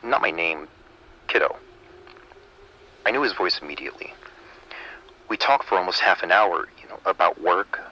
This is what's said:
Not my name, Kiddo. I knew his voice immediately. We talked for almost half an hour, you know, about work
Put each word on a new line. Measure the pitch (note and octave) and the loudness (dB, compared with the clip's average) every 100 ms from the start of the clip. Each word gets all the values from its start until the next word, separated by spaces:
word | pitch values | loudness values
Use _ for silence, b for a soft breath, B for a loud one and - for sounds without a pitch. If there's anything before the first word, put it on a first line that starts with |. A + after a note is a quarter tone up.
Not | A#2 C3+ | 0 0
my | A2 | 0
name, | D#2+ E2 D#2 D2+ - - - - - - | -2 -4 -4 -10 -18 -20 -20 -20 -20 -2
Kiddo. | - D2 - - - - - - - - - - - - - - - | 2 2 -2 -14 -20 -20 -20 -20 -20 -20 -20 -20 -20 -20 -20 -20 -6
I | G#2 | -2
knew | B2 | 0
his | C#3 | -2
voice | F#2 F2+ F2 | -2 -2 -2
immediately. | D2 C#2+ C2+ - - - - B B B B B B B B - - | -6 -12 -12 -14 -18 -18 -20 B B B B B B B B -20 -8
We | A2 | -2
talked | - C#3 - | 2 2 2
for | F#2+ | 0
almost | F2+ F2+ | 2 0
half | G#2+ F#2 | 2 2
an | F2 | 4
hour, | F#2+ G#2 E2 - - | 4 4 2 -6 -16
you | - | -18
know, | - | -6
about | - F#2 F2 - | -4 2 2 2
work | E2+ F2+ G2+ - - | 0 2 0 -8 -12